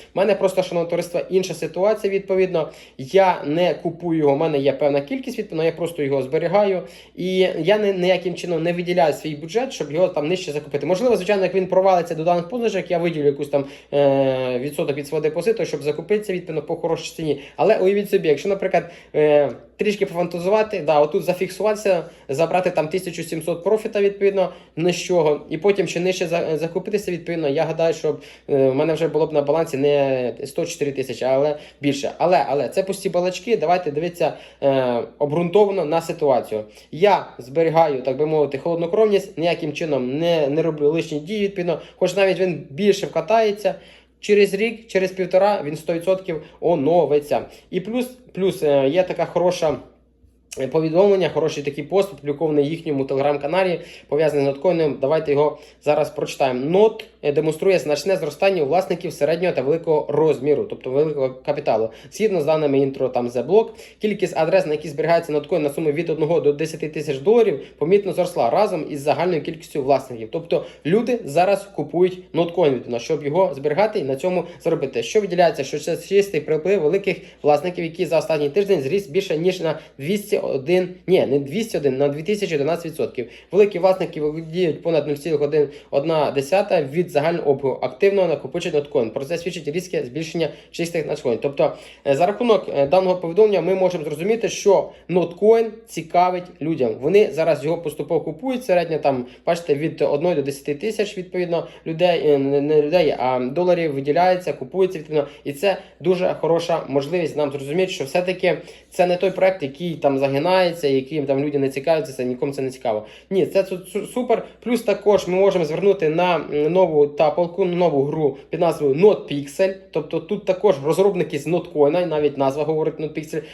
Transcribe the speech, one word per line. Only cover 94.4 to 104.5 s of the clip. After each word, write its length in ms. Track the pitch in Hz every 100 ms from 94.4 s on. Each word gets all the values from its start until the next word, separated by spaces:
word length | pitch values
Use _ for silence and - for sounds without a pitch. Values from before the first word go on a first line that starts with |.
| -
що 400 | - 202 170 - - -
ноткоін 640 | 175 165 - 208 226 226 - -
цікавить 560 | - 160 175 180 180 180 -
людям. 340 | 156 147 120 -
Вони 300 | 143 202 208
зараз 320 | 147 160 143 147
його 120 | 170
поступово 440 | 165 - 143 160
купують, 440 | 160 156 262 247 220
середньо 320 | 175 165 151
там, 280 | 143 127 123 - -
бачите, 300 | 175 - 139
від 260 | 160 -
одної 340 | 147 160 180 151
до 60 |
десяти 340 | 139 139 - 147
тисяч, 420 | 214 208 196 185
відповідно, 500 | 180 185 170 165 165 - -
людей, 340 | 160 180 165 151
е, 80 | 143
не, 240 | 139 143
не 200 | 147 151
людей, 340 | 147 175 147 -
а 200 | 127 127
доларів 540 | 127 156 180 170 165
виділяється, 600 | 135 139 160 180 180 170